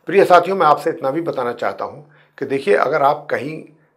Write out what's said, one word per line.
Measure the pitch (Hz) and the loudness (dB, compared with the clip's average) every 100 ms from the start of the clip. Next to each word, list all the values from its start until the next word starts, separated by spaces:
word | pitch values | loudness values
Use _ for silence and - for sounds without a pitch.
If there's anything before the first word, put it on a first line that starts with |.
| - | 0
प्रिय | 190 170 | 2 6
साथियों, | 175 175 196 | 6 4 0
मैं | 156 | 2
आपसे | 147 165 | 2 0
इतना | - 135 | -4 -4
भी | 151 | -4
बताना | 165 135 120 | -4 -4 -6
चाहता | 120 104 98 104 | -4 -6 -6 -10
हूं | - - _ _ - | -12 -20 _ _ -10
कि | 120 | -6
देखिए, | 135 139 202 | -4 0 0
अगर | - 151 | 2 2
आप | 139 147 - | 2 0 -4
कहीं | 117 135 156 - _ _ | -6 -6 -12 -18 _ _